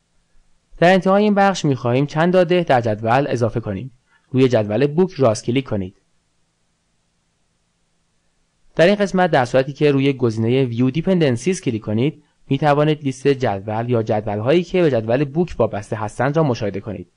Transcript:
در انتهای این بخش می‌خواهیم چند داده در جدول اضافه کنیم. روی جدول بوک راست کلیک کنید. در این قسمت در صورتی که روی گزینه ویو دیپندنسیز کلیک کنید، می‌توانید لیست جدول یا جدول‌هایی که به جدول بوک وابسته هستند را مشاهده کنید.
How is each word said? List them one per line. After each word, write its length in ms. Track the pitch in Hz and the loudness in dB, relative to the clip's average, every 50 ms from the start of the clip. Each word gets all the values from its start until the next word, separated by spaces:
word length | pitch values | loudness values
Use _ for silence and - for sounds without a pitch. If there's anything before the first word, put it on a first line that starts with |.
| _ _ _ _ _ _ _ - - _ _ _ _ _ - - | _ _ _ _ _ _ _ -20 -20 _ _ _ _ _ -4 0
در 160 | 165 170 190 | 2 4 4
انتهای 300 | 190 170 185 190 202 208 | 4 2 2 2 2 2
این 120 | 214 208 | 2 2
بخش 300 | 196 196 196 190 - - | 2 2 2 0 0 0
می‌خواهیم 400 | 151 135 120 120 120 120 131 147 | -2 -2 -2 0 0 0 0 0
چند 280 | 143 - 156 165 180 180 | 0 -2 0 0 2 2
داده 300 | 185 180 160 180 180 170 | 2 2 2 2 0 2
در 180 | - 135 123 | 2 2 2
جدول 440 | 113 117 107 104 113 110 117 131 143 143 | 2 0 -2 -2 -2 0 0 0 0 0
اضافه 300 | 131 117 120 107 - 123 | -2 -2 -2 -2 -2 -4
کنیم. 320 | 110 110 98 92 120 135 - _ _ _ _ _ _ _ | -6 -6 -6 -8 -8 -10 -14 _ _ _ _ _ _ _
روی 160 | - 127 131 127 | 0 2 2 4
جدول 400 | 117 110 107 101 104 110 139 143 | 4 2 0 0 0 0 0 0
بوک 240 | 147 160 190 180 | 2 0 0 0
راست 340 | - 143 135 117 107 - - | 0 0 2 2 2 0 -2
کلیک 200 | - 120 135 131 | -4 -2 -2 -2
کنید. 360 | - 110 104 95 92 - _ _ _ _ _ _ _ _ _ _ _ _ _ _ _ _ _ _ _ _ _ _ _ _ _ _ _ _ _ _ _ _ _ _ _ _ _ _ _ _ _ _ _ _ _ _ _ _ _ _ _ _ _ _ - - | -4 -4 -6 -6 -6 -10 _ _ _ _ _ _ _ _ _ _ _ _ _ _ _ _ _ _ _ _ _ _ _ _ _ _ _ _ _ _ _ _ _ _ _ _ _ _ _ _ _ _ _ _ _ _ _ _ _ _ _ _ _ _ -6 0
در 100 | - 160 | 2 4
این 100 | 180 208 | 4 4
قسمت 360 | 202 202 190 - 185 180 180 | 2 0 0 0 0 2 2
در 140 | 156 143 123 | 2 2 2
صورتی 280 | 120 - 131 135 143 139 | 2 2 0 0 0 -2
که 180 | - 151 147 | 0 2 2
روی 220 | 139 135 135 139 139 | 2 2 2 2 0
گزینه 520 | 123 123 117 110 110 113 113 123 135 135 | 0 0 -2 0 0 0 0 2 2 0
ویو 240 | 123 117 113 127 131 | 0 0 0 0 0
دیپندنسیز 720 | 127 160 165 185 190 180 160 139 123 120 - - - 175 | 0 -2 0 0 0 2 2 2 0 0 -2 -2 -4 -2
کلیک 200 | - 139 117 107 | -2 -4 -4 -4
کنید، 420 | - - 104 110 123 151 160 - _ _ _ _ _ - | -4 -4 -2 0 0 -2 -2 -6 _ _ _ _ _ -4
می‌توانید 540 | 135 139 156 147 143 143 151 156 156 147 151 | -2 0 2 2 2 2 2 0 0 -2 -4
لیست 240 | 135 131 - - 139 | -8 -6 -2 0 0
جدول 600 | 143 127 123 113 101 98 98 110 107 110 117 120 | 0 0 0 -2 -2 -4 -6 -6 -6 -4 -2 -2
یا 140 | 123 113 110 | 0 -2 0
جدول‌هایی 600 | 110 113 107 104 110 104 104 107 127 156 175 175 | 0 -2 -2 -2 -4 -4 -4 0 0 0 0 0
که 180 | - - 185 | 0 -2 0
به 100 | 175 156 | 0 2
جدول 320 | 127 117 110 110 117 131 147 | 2 0 0 0 0 0 -2
بوک 320 | 135 131 160 180 165 - - | -2 -2 -2 -4 -2 -2 -2
وابسته 380 | 120 110 - 101 101 - 120 | -2 -2 -2 -6 -10 -8 -8
هستند 420 | 107 110 107 - - 120 139 143 165 | -6 -8 -6 -6 -4 -2 -2 0 0
را 60 | 160 | 0
مشاهده 360 | 143 117 - 110 101 95 98 | 0 0 -2 -4 -6 -6 -6
کنید. 320 | - 113 98 90 90 _ _ | -8 -10 -10 -12 -12 _ _